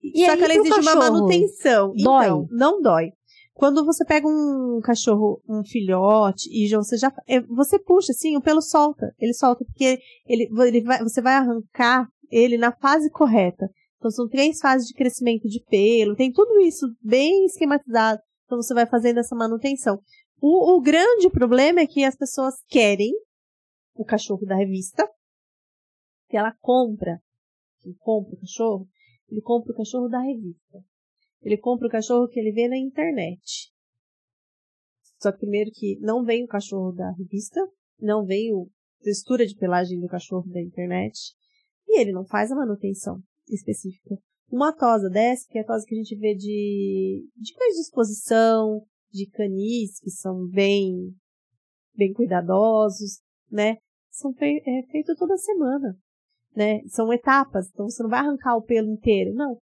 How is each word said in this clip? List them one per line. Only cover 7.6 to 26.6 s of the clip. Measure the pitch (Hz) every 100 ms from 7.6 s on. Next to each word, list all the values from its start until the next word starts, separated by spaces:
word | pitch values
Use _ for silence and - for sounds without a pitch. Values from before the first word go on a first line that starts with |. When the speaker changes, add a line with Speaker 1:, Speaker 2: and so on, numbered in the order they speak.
| 285 403
Speaker 2:
puxa, | - 359 381
assim, | 254 320 294
o |
pelo | 320 311
solta. | 311 311 294 302 208 _
Ele | 226
solta, | 240 262 247
porque | 233 - 262 254 - _ -
ele, | 233 240 220 247
ele | 240
vai, | 233 254
você | 226 254
vai | 247
arrancar | 269 247 233 214 - 240 254 240 _ _
ele | 226 240 240
na | 233
fase | 240 269 311 302
correta. | - 294 220 180 - 190 _ _ _
Então, | 226
são | 220 233
três | 269 294 311
fases | 277 262 233
de |
crescimento | - 247 - 240 226 220
de | 226
pelo, | _ 202 208 233 208 208
tem | 262
tudo | 254 440 427
isso | 349 - 262 233
bem | 214 247 294 392 381
esquematizado. | - 302 285 262 226 220 214 _ _
Então, | _ 240
você | 226
vai | 240 233
fazendo | 240 240 240
essa | 233
manutenção. | 240 226 226 277 269 226 202 _ _ _ _
O, | 285 359 330 359
o |
grande | 254 320 403 466 359
problema | - 240 247 285 349
é | 302
que | 285
as | 269 262
pessoas | 277 - 262 - _
querem | 254 208 202 214 415 _ _ _ _ _ _ _
o | -
cachorro | - 214 - 190
da | 196 190
revista, | 196 190 190 - 427 _ _ _ _ _ _ _ _ _ _ _ _
que | 214
ela | 220 -